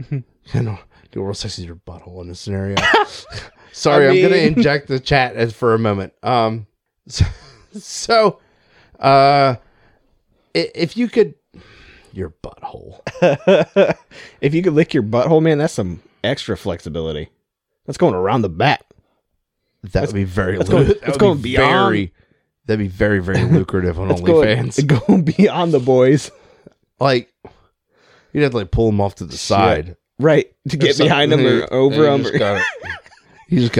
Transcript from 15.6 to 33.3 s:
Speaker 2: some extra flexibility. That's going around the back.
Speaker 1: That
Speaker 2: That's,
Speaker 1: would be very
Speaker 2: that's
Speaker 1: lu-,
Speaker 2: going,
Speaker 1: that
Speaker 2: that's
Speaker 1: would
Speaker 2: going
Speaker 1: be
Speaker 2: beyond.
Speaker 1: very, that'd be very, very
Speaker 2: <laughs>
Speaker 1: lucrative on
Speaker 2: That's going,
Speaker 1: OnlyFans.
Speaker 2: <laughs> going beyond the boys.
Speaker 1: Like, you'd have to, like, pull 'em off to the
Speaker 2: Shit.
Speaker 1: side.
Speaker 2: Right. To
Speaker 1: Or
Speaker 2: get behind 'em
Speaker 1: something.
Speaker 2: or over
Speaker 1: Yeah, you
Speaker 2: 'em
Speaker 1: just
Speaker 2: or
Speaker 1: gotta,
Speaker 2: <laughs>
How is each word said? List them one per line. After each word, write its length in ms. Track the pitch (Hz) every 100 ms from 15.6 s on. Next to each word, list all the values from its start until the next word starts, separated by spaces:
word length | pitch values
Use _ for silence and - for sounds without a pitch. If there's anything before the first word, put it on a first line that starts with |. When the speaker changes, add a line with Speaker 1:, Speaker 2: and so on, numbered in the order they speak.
| 156
Speaker 2:
some 280 | - 92 82 _ _
extra 340 | 107 135 - 95
flexibility. 720 | 98 85 - 80 80 76 78 _ _ _ _ _ -
That's 100 | 143
going 160 | 175
around 280 | 92 95 123
the 60 | 101
back. 320 | 82 135 131 _ _ _ _ _ _ _ _ _ _
Speaker 1:
That 100 | 95
Speaker 2:
That's, 140 | 92 -
Speaker 1:
would 20 | 101
be 60 |
very 340 | 95 92 95 98
Speaker 2:
that's 100 | 92
Speaker 1:
lu-, 80 | -
Speaker 2:
going, 120 | 135
Speaker 1:
that 120 | -
Speaker 2:
that's 120 | -
Speaker 1:
would 60 | 139
Speaker 2:
going 180 | 208 147
Speaker 1:
be 180 | 120 131
Speaker 2:
beyond. 140 | 135 185 196
Speaker 1:
very, 220 | 104 92 _ _ _ _ _ -
that'd 120 | 110
be 100 | 98
very, 320 | 92 107 101
very 220 | 90 92
Speaker 2:
<laughs> 60 | 120
Speaker 1:
lucrative 480 | 156 92 95 90 82
on 100 | 95
Speaker 2:
That's 120 | 90
going, 280 | 87 98 107 107 120
Speaker 1:
OnlyFans. 180 | - 143
Speaker 2:
<laughs> 200 | 135 -
going 160 | 190
beyond 480 | 156 - 196 160 170
the 80 | 143
boys. 500 | 123 127 127 143 - - _ _ - _ _ -
Speaker 1:
Like, 320 | 135 127 - _ - _ _ _ _ _ _ _ _
you'd 100 | 143
have 100 | 143
to, 60 | 120
like, 120 | 95
pull 180 | - 113
'em 120 | 104
off 160 | 98 -
to 80 |
the 80 | 87
Speaker 2:
Shit. 80 | 64
Speaker 1:
side. 560 | - 101 95 80 87 - _ -
Speaker 2:
Right. 340 | 147 151 - _ 139
To 80 | 151
Speaker 1:
Or 40 |
Speaker 2:
get 180 | 139 139
behind 340 | 151 139 147
'em 80 | 151
Speaker 1:
something. 220 | 127 120
Speaker 2:
or 100 | -
over 220 | 127 139 147
Speaker 1:
Yeah, 60 |
you 120 | 151
Speaker 2:
'em 80 | 139
Speaker 1:
just 120 | 127
Speaker 2:
or 40 | -
Speaker 1:
gotta, 260 | 104 101 -
Speaker 2:
<laughs> 100 | - - - - _ _